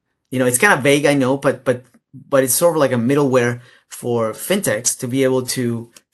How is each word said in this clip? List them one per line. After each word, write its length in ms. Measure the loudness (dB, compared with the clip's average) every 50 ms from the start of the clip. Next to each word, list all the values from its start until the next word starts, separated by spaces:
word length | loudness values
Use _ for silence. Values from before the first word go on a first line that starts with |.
| _ _ _ _ _ -8
you 80 | -4 0
know, 60 | 0
it's 140 | 0 2 2
kinda 180 | 4 4 2
vague, 300 | 4 4 2 2 4 4
I 80 | 2 2
know, 240 | 2 2 0 0 0
but, 260 | 0 -2 -2 -2 -2
but, 200 | -4 -4 -4 -4 _ _ _ _ _ -20
but 320 | -20 -10 -2 0 2 2
it's 80 | 2 0
sort 240 | 2 2 2 2
of 40 | 2
like 120 | 0 2 0
a 40 |
middleware 680 | 0 0 0 2 2 2 2 2 2 2 0 -2 -6 -10 -20 -20 _ _ _
for 440 | -18 -12 -8 -4 -2 -2 -2 -4 -6
fintechs 680 | -8 -4 -4 -4 -2 0 -2 -4 -2 -2 -6 -6 -6
to 100 | -8 -6
be 160 | -2 0 0
able 180 | 2 0 0 -2
to 440 | -4 -4 -4 -2 -4 -4 -6 -8 -12 _ -20 _ _